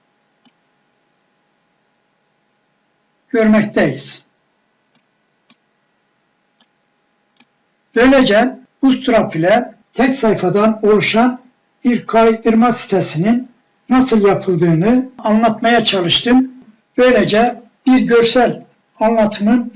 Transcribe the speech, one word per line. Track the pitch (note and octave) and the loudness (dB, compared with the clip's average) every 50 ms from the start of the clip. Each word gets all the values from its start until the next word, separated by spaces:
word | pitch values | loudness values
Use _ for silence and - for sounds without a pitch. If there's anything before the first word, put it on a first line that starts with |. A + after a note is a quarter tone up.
| _ _ _ _ _ _ _ _ _ _ _ _ _ _ _ _ _ _ _ _ _ _ _ _ _ _ _ _ _ _ _ _ _ _ _ _ _ _ _ _ _ _ _ _ _ _ _ _ _ _ _ _ _ _ _ _ _ _ _ _ _ _ _ _ _ _ | _ _ _ _ _ _ _ _ _ _ _ _ _ _ _ _ _ _ _ _ _ _ _ _ _ _ _ _ _ _ _ _ _ _ _ _ _ _ _ _ _ _ _ _ _ _ _ _ _ _ _ _ _ _ _ _ _ _ _ _ _ _ _ _ _ _
görmekteyiz. | - A3+ A3 G#3+ G#3+ G#3+ G#3 - - A3 F3 C#3+ C3 - - - - - - _ _ _ _ _ _ _ _ _ _ _ _ _ _ - _ _ _ _ _ _ _ _ _ _ - _ _ _ _ _ _ _ _ _ _ _ _ _ _ _ _ _ _ _ _ _ _ _ _ _ _ _ _ _ _ _ _ _ _ _ _ _ _ _ _ _ _ _ _ _ _ _ _ | -2 0 2 4 4 2 2 0 -2 -2 -2 -2 -4 -6 -10 -10 -12 -12 -16 _ _ _ _ _ _ _ _ _ _ _ _ _ _ -20 _ _ _ _ _ _ _ _ _ _ -20 _ _ _ _ _ _ _ _ _ _ _ _ _ _ _ _ _ _ _ _ _ _ _ _ _ _ _ _ _ _ _ _ _ _ _ _ _ _ _ _ _ _ _ _ _ _ _ _
Böylece | A3+ B3 C4 C#4 C4 A#3 G#3 G3+ G#3+ B3 B3+ - - - _ _ _ | 2 2 4 4 4 2 2 2 0 0 -2 -6 -12 -20 _ _ _
Bootstrap | - C4+ B3+ - - C4 A3+ G#3+ - - - | 0 0 0 0 -2 0 0 0 0 -2 -4
ile | D#3+ E3 F3+ G#3+ A#3+ B3 - - _ _ _ _ | -4 0 0 0 0 0 -4 -14 _ _ _ _
tek | - B3+ C4 C4 | -2 -2 -2 -2
sayfadan | - - A3 F#3+ - F#3 F3+ F3+ G3+ G#3 A3 G#3+ - | 0 0 -2 -2 0 -2 -2 -2 0 0 0 -2 0
oluşan | - G3+ G#3+ G3+ - - - A3 A#3+ B3+ A#3+ - _ _ _ _ _ _ _ _ - | 0 0 2 2 0 0 0 0 0 0 -2 -6 _ _ _ _ _ _ _ _ -4
bir | B3 A#3+ - - | -2 -2 -2 -4
kaydırma | - - A3+ A3+ A3+ A3 A3 - A3+ A3 A3 A#3 A#3+ | -2 0 2 2 2 0 0 -2 0 0 2 0 0
sitesinin | A#3 - - - G3 F#3 D#3 - - D3+ F3+ G#3+ A#3+ B3 B3+ - _ _ _ _ _ _ _ - | -2 -4 -6 -4 -4 -4 -2 -4 -4 -4 -2 0 -2 -2 -4 -10 _ _ _ _ _ _ _ -2
nasıl | B3 C4 - - A3+ G#3+ G3 | 0 0 0 2 0 2 2
yapıldığını | G3+ F#3+ G3 - F#3+ F3+ D#3 E3+ E3+ E3 D#3 F3+ A3 B3 B3+ B3+ - - - | 2 0 0 -2 -4 -2 0 0 0 0 0 0 0 0 0 -2 -6 -12 -8
anlatmaya | - G#3+ G#3+ A3 A#3 A3+ A3 - - A3+ A#3+ A#3 | -4 -2 0 0 0 0 -2 -2 -2 0 0 0
çalıştım. | A3 - G3 F#3+ F3 E3+ - - - A#3 B3 C4 C4 - - - - - _ _ _ _ _ - | 0 -2 -2 -2 -2 0 -2 0 0 2 0 0 0 -2 -8 -20 -20 -20 _ _ _ _ _ 0
Böylece | B3 B3+ A#3+ G#3+ F#3 - G3+ G#3+ A#3 B3 - - - _ _ _ _ | 2 2 2 2 0 0 0 0 0 0 -2 -8 -16 _ _ _ _
bir | C4 B3+ B3+ | 0 2 2
görsel | G#3 - A#3+ A#3 A#3 A3+ - B3+ A#3 G#3+ E3+ - - _ _ _ _ _ _ - | 2 2 2 2 2 2 2 0 0 0 -2 -8 -14 _ _ _ _ _ _ -4
anlatımın | A3 A3+ A#3 A3+ G#3+ G#3 - - G#3 G#3+ B3 A#3+ A#3 - - | -2 -2 0 0 0 -2 -2 -2 0 0 0 0 -2 -6 -12